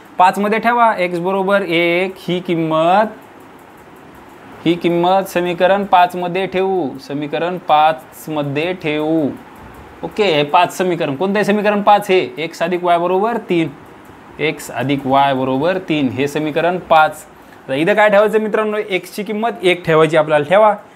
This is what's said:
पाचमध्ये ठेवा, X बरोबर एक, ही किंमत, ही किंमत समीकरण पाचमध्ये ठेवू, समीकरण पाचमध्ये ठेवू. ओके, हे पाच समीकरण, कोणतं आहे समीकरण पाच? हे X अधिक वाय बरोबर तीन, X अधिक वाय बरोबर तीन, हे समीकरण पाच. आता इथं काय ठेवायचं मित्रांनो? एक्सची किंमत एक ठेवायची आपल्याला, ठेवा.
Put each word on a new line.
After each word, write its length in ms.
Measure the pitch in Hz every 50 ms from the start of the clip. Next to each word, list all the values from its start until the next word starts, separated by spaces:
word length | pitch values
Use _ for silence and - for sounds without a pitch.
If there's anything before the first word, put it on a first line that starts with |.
| - - - -
पाचमध्ये 400 | 180 190 202 196 202 208 214 220
ठेवा, 360 | 214 233 240 240 233 226 214 185
X 200 | 180 180 175 170
बरोबर 440 | 175 185 190 196 190 190 202 202
एक, 520 | 202 165 165 170 170 170 170 175 190 185 190 -
ही 220 | - - 175 180
किंमत, 680 | 185 - 170 160 165 160 156 160 160 170 185 208 220 208 - - - - - - - - - - - - - - - - - - - - - - - - - - - - - - -
ही 100 | 160 175
किंमत 480 | 170 - 170 175 170 170 180 185 196 185 185
समीकरण 560 | - 175 180 180 175 170 185 180 196 202 196
पाचमध्ये 640 | 196 190 180 180 180 - 180 180 180 170 185 190
ठेवू, 420 | 180 185 185 190 190 190 180 151 127 135 135 - -
समीकरण 500 | 143 143 151 147 156 151 165 175 185 170
पाचमध्ये 1120 | - - 151 151 156 160 160 - - - - - - 160 156 151 143 143 135 147 160 180
ठेवू. 560 | 185 185 - 156 151 151 151 156 160 165 147 127 113 - - - - - - - - - - - - -
ओके, 220 | - - - - 208
हे 180 | 190 160 147
पाच 360 | 147 143 147 143 - - - -
समीकरण, 360 | 185 185 170 156 165 147 135
कोणतं 200 | 135 185 196 196
आहे 100 | 214 196
समीकरण 380 | 196 202 208 196 214 208 208
पाच? 280 | 202 214 208 202 202 -
हे 240 | 185 185 139 - - 147
X 240 | 156 165 - -
अधिक 220 | 170 170 180 175 180
वाय 140 | 175 175 170
बरोबर 380 | 175 175 185 185 208 233 233
तीन, 320 | 220 214 - 175 165 160 139 - - - - - - - - - - - - - -
X 320 | 147 156 - - - -
अधिक 300 | - 117 123 135 143 135 135
वाय 300 | 131 135 135 139 139 139
बरोबर 440 | 127 131 131 131 135 151 175 185 180
तीन, 300 | 185 - 160 151 139 123
हे 200 | 113 135 143 143
समीकरण 500 | - 156 151 156 135 160 156 170 185 175
पाच. 340 | - - 165 156 156 151 151 - - - - - - - - - -
आता 80 | - 135
इथं 200 | 139 160 185 208
काय 140 | 214 208 214
ठेवायचं 320 | 196 202 214 214 208 214
मित्रांनो? 360 | 214 214 202 220 214 214 208 214 208 208
एक्सची 320 | 190 180 180 - - 208
किंमत 280 | 202 208 214 208 220 233 214 -
एक 240 | 180 180 180 180 175
ठेवायची 300 | 165 160 156 160 156 160
आपल्याला, 280 | 156 151 151 156 147 143
ठेवा. 260 | 147 180 208 220 214 202 202 - - -